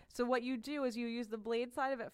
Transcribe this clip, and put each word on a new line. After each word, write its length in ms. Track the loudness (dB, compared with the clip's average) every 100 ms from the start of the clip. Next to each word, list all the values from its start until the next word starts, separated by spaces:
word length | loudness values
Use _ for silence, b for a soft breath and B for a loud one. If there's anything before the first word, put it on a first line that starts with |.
| -6
So 120 | 0 4
what 180 | 4
you 140 | 2 -2
do 260 | -2 0
is 140 | 0 0
you 100 | -2
use 220 | -2 -4
the 80 | -4
blade 360 | 0 0 0
side 200 | 0 0
of 80 | 0
it 100 | -4